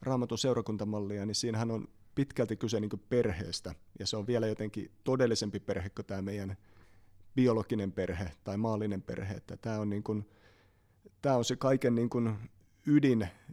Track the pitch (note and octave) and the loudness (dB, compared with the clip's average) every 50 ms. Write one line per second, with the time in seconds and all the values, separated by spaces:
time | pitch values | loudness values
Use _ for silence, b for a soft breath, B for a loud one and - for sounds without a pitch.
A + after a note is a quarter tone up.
0 | - C3 C3 B2 B2 - A#2 A2 - C3 A#2+ A#2 G#2+ - G#2+ G2+ G#2+ G#2+ G#2+ G#2 | -4 -2 0 0 0 0 -2 0 2 2 2 2 0 -2 -4 -2 -2 -2 -2 -2
1 | G2+ G2 G#2 G2+ G2 G#2+ G#2 - - A#2 G#2+ A2 A#2 A#2 A2+ A2 - - - - | -2 -2 -4 -4 -2 -2 -2 -2 -2 -2 0 0 0 0 -2 -4 -6 -8 -16 -20
2 | - - - C#3+ C3+ - - C3+ A#2 - G#2+ - B2 G#2+ A2+ G#2+ G#2+ G#2 A2+ G2 | -20 -6 -2 -2 -2 -2 2 0 0 0 0 -2 0 0 0 0 0 -2 -4 -8
3 | - - B2+ A#2+ A2+ G#2 E2 F2 - E2 - - - F2+ D#2 - - - - - | -4 0 2 2 4 2 0 -2 -4 -6 -8 -8 -8 -10 -14 -14 -18 -20 -12 -8
4 | G2 - A2+ G#2+ G2+ A#2 A#2+ A2+ A2+ G#2+ G#2+ - G#2+ G#2 - G#2 - - - - | -6 -4 -4 -4 -2 0 0 2 2 0 0 -2 -4 -6 -4 -6 -8 -8 -12 -6
5 | - C3 C3 C3 B2+ A#2 A2 - G#2+ G2+ G#2+ G2 - - G2 F#2 F2+ - - A2 | -2 0 2 4 4 4 4 2 -2 -4 -6 -6 -4 -4 -4 -4 -4 -6 -8 -10
6 | G2+ - G2 G2 F#2+ G2 G#2 G2+ G2 F#2+ G2 b b b b b b b b b | -8 -6 -6 -6 -4 -4 -4 -4 -6 -6 -8 b b b b b b b b b
7 | b b b b b - - C3 B2+ B2 A2 A2 G2+ - A#2+ G#2+ G2 F#2+ - F#2+ | b b b b b -4 2 4 4 4 4 2 0 0 -2 -2 -2 -2 -2 -2
8 | F#2 F2+ E2+ D#2+ G2 E2 - - - G#2 G2 G#2 A2+ A2+ A2 G#2+ G#2+ G#2 G2 F#2+ | -2 -2 -2 -4 -4 -6 -8 -10 -8 -6 -2 -2 0 0 0 0 0 -2 -2 -4
9 | - - - - F#2+ F#2+ G2 - - - G2 - - A#2 A2 G#2+ G#2+ G#2 G2+ G#2 | -6 -6 -8 -6 -6 -6 -8 -8 -10 -12 -14 -8 -6 -4 -4 -2 -2 -2 -2 -4
10 | G#2 - G#2+ G#2 G2+ b b b b b b b b b b b b b b b | -2 -2 -4 -4 -4 b b b b b b b b b b b b b b b
11 | b - _ - - C#3 C3 B2 A#2 - A#2+ - C3+ C3 C3+ C3 - A#2+ A#2 A#2 | b -20 _ -4 0 2 2 2 2 0 0 2 4 4 4 4 4 2 4 4
12 | A#2+ A#2+ - A#2+ A#2 A2+ G#2+ G#2+ A#2 - - - - _ _ _ - D3 D3 D3 | 2 2 2 0 0 0 -2 -4 -8 -14 -16 -20 -20 _ _ _ 2 6 6 6
13 | C#3+ C3+ A#2+ A2+ G2 F2 B B B B | 8 6 4 4 2 0 B B B B